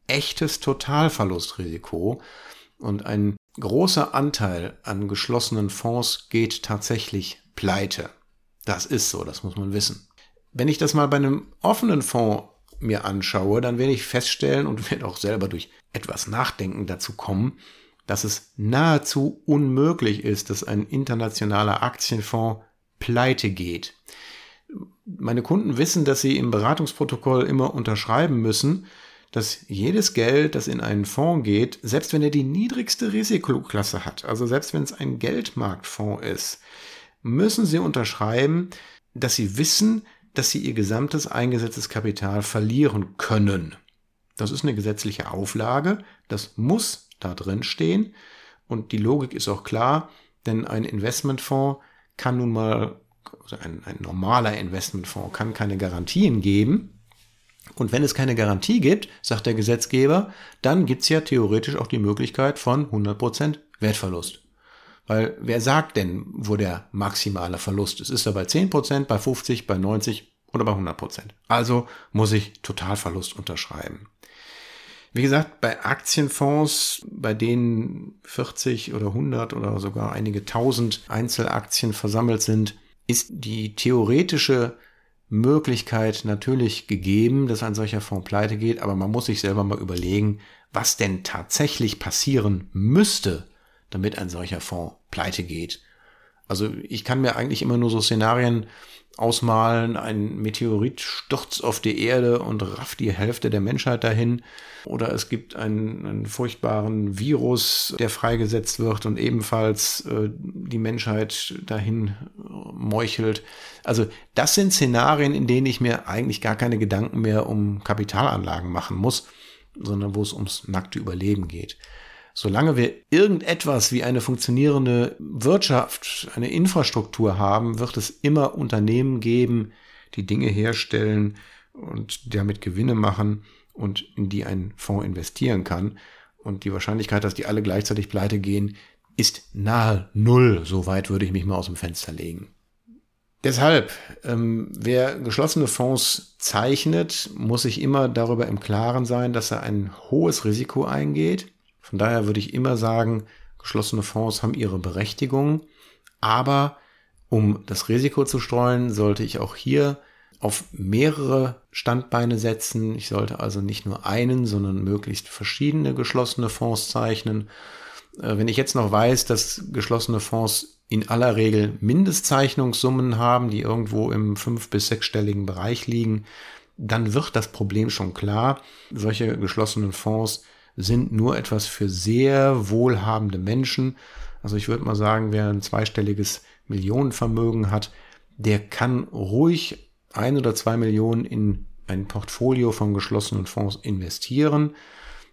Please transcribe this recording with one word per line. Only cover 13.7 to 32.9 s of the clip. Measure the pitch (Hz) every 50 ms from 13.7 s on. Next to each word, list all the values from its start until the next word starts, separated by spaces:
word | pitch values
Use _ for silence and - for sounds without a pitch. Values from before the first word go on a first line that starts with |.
| 120
werde | 117 131 139 131
ich | 120 -
feststellen | - - 123 - - - - 147 139 139 139 147
und | 143 117 113 107 -
werde | 135 - -
auch | 101 -
selber | - - 101 110 92 98
durch | 98 85 82 - - _ _ _ _ -
etwas | 107 - - - - -
Nachdenken | 101 110 117 131 - - - 98 95 - 107 98
dazu | 90 90 92 - - 101
kommen, | - - - 95 95 110 - - - - - - - _ _ _ _ _
dass | - 101 - -
es | 104 - - - _ _
nahezu | - 104 107 120 139 160 165 156 143 - - - 139 139 - - - -
unmöglich | - 147 143 143 131 127 135 147 160 170 - 123 110 101 104 -
ist, | 110 104 98 - -
dass | 98 - -
ein | - 110 101 -
internationaler | - 151 135 135 127 117 113 113 110 107 - 110 104 101 104 107 104 98 - 120
Aktienfonds | 123 - - - - 120 110 104 - - 113 113 113 107 107 - _ _ _ _ _ _
pleite | - - - 117 120 123 131 131 - - 101
geht. | 95 92 90 87 85 87 - - - _ _ - - - - - - - - - - _ _ - 294 - - - _ _ -
Meine | 214 - - - 117 120 123
Kunden | 117 - 165 202 220 190 127
wissen, | 120 160 185 - 180 147
dass | 139 135 -
sie | - 135 139
im | 131 123 120
Beratungsprotokoll | 113 104 107 123 156 160 156 - - - 147 - 127 - - 131 131 123 123
immer | - 139 131 131 147 -
unterschreiben | 131 110 110 107 101 - - 113 135 170 170 135 117
müssen, | 110 110 107 - - 143 175 185 - - - - - - - - _ _
dass | - 113 107 - - - -
jedes | - 101 98 104 143 190 214 196 - -
Geld, | 113 113 120 139 147 151 147 -
das | 131 -
in | - 127 120
einen | 110 110 104 104 98
Fonds | - - 131 147 170 175 151 117
geht, | 104 101 104 123 - - - -
selbst | 113 120 147 147 - 160
wenn | 151 147
er | 147
die | 147 147 135
niedrigste | 135 147 190 226 240 269 247 220 -